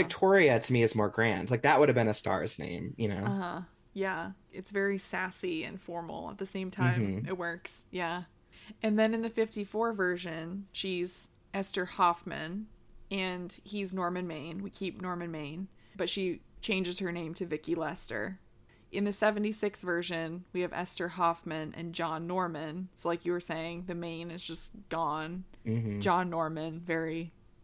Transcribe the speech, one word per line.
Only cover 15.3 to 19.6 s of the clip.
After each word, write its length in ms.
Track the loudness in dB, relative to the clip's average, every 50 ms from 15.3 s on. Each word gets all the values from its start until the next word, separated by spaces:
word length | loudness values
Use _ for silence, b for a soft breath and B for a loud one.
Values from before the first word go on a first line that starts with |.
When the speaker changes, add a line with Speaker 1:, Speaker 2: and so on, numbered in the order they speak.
Speaker 2:
Maine. 380 | -6 -6 -6 -6 -8 -8 -10 -10 -12 b b b b
But 120 | -4 -2 -2
she 300 | 0 0 0 -2 -2 -4 -8 -18 -18 -8
changes 380 | -2 0 0 2 0 0 -2 -2
her 140 | -2 -4
name 220 | -4 -4 -6 -6 -6
to 120 | -6 -4
Vicky 280 | -4 -4 -4 -2 -2 -2
Lester. 680 | 0 -2 -2 -4 -4 -6 -4 -4 -4 -4 -4 -6 -10 -16 -20 -20 -20 -20 b b b b b
In 140 | -2 -2 0
the 80 | 0
seventy-six 680 | 0 2 2 2 2 2 0 -2 0 0